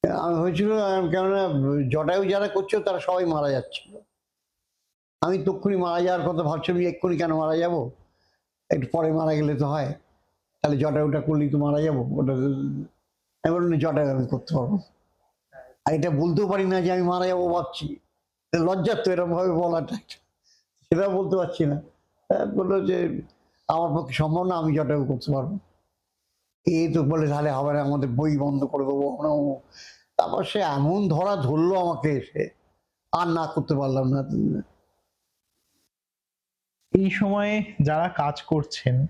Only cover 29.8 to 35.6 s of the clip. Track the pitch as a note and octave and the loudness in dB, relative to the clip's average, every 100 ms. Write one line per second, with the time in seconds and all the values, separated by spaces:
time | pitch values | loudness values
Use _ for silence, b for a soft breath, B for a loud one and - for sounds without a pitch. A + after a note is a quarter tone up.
29.8 | B B B - - - F3+ G#3+ E3+ C#3 | B B B 0 0 -2 -2 -2 0 2
30.8 | C#3+ F#3+ G3 D#3 F#3+ G3 B2+ D#3 E3+ F#3+ | 2 2 2 0 0 0 0 2 2 2
31.8 | F3 D#3+ D3 C#3 - - - _ _ _ | 0 0 -2 -2 -4 -6 -6 _ _ _
32.8 | _ _ _ E3 F3 E3 D#3 - - C#3+ | _ _ _ -2 0 0 -2 -4 0 0
33.8 | C3+ C3 C3 C#3 C#3 - - - - _ | 0 0 2 0 -2 -2 0 -2 -6 _
34.8 | _ _ _ _ _ _ _ _ | _ _ _ _ _ _ _ _